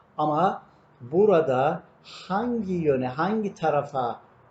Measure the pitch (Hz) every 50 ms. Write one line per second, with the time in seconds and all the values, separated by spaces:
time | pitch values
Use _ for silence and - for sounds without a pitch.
0 | _ _ _ - 151 151 151 151 175 196 220 - - - _ _ _ _ _ _
1 | 127 120 143 175 208 214 190 165 - 139 127 123 135 151 175 170 - _ _ _
2 | _ - - - - - 185 202 233 247 240 233 208 185 185 175 160 151 135 127
3 | 127 123 127 139 165 190 214 220 214 196 180 - 170 160 143 147 143 143 - 135
4 | 123 117 110 - - _ _ _ _ _